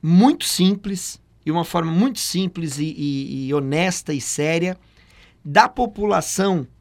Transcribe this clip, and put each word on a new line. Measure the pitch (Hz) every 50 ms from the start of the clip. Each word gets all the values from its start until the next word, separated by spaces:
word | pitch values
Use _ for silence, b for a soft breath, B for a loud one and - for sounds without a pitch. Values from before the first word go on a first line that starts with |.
muito | - 160 170 180 220 269 330 349 -
simples, | - - - 180 185 202 202 - 202 196 185 - - - - _ _ _ _ _
e | 147
uma | 156 175 170
forma | - - 175 165 165
muito | 165 175 214 269 247 -
simples | - - - 175 190 180 180 - 165 156 131 143
e, | 147 156 156 -
e, | 147 147 139 135 135 135 139 135 135 131
e | 143
honesta | 147 139 135 143 156 180 185 180 - - - 156
e | 139
séria | 120 - - - 147 156 165 170 170 180 185 - b b b b b b b b b b b b _
da | 151 143 190 233 247
população | - - 247 226 208 - 202 208 202 180 156 - - - 190 196 190 165 131 - _ _